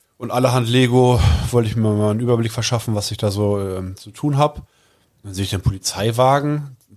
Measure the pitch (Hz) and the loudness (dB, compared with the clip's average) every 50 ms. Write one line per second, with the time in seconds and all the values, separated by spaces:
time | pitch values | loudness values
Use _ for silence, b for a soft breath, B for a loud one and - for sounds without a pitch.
0 | b b b - 123 117 - 123 127 127 123 127 117 113 123 127 127 120 123 127 | b b b -14 -10 -4 -2 0 0 2 2 0 0 2 2 2 2 4 4 4
1 | 127 123 123 120 B B B B B B 120 120 113 107 113 117 110 107 104 104 | 6 6 4 4 B B B B B B 0 0 0 0 0 0 0 2 2 2
2 | 107 107 104 113 123 120 120 117 113 110 - 120 113 - 123 113 - 117 107 104 | 2 0 0 0 0 0 2 2 0 -2 -4 -4 -4 -2 -2 -2 -2 -2 -4 -2
3 | - - 104 - 113 104 98 104 104 101 104 101 98 95 92 95 95 92 95 - | -4 -4 -6 -4 -2 -2 -2 0 0 0 0 -2 -2 -4 -6 -6 -8 -10 -12 -14
4 | - 104 - - 147 147 139 139 147 151 - - - b b b b b b b | -18 -20 -12 -6 -4 -2 0 2 0 0 -2 -6 -20 b b b b b b b
5 | b b b _ - 101 92 95 98 92 95 85 - - 98 92 - - - 95 | b b b _ -16 -10 -6 -6 -4 -4 -4 -2 -2 -4 -4 -4 -8 -8 -6 -4
6 | 101 117 113 120 127 131 139 143 139 147 151 151 143 139 127 _ _ _ 101 | -2 -2 2 2 4 4 4 2 2 0 -2 -4 -6 -8 -14 _ _ _ _